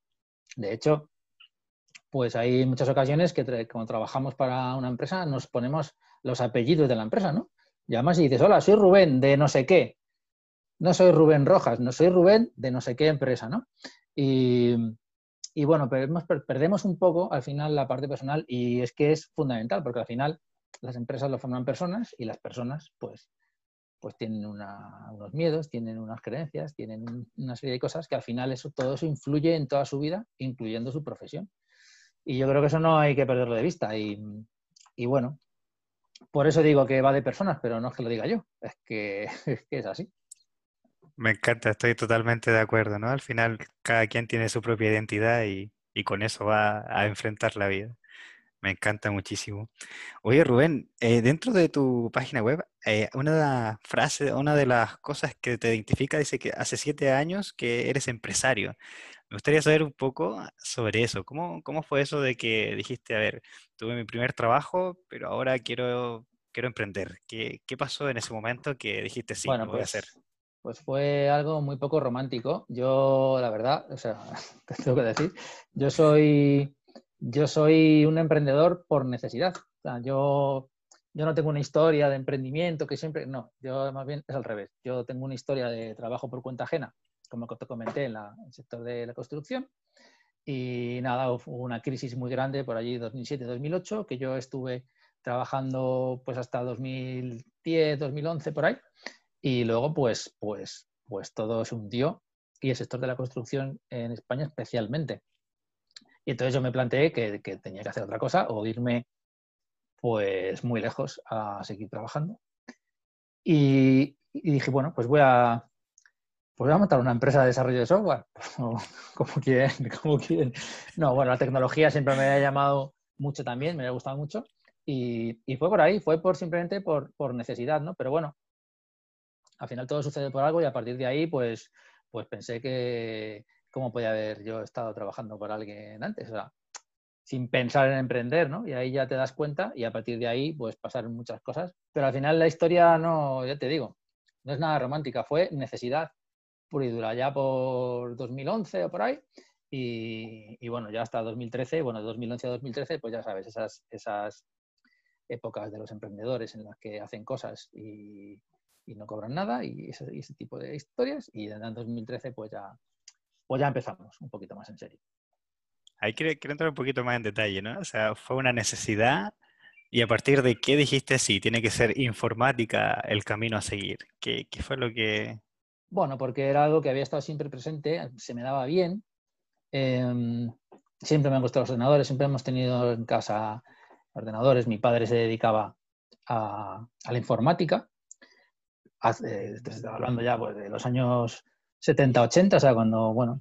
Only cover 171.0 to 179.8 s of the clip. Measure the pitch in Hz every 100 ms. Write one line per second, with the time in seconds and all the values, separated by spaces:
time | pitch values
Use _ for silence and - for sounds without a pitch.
171 | - 131 - 98 110 117 110 - 117 120
172 | 123 107 117 113 131 123 113 107 104 110
173 | - 104 - 107 113 107 - 104 95 98
174 | - _ - 117 117 - - 135 123 117
175 | 110 107 113 110 _ _ _ _ _ 185
176 | 151 135 131 131 135 143 151 156 143 131
177 | 135 151 147 151 143 143 156 156 147 170
178 | 139 123 - 120 127 139 131 180 175 202
179 | - _ _ _ _ _ _ 139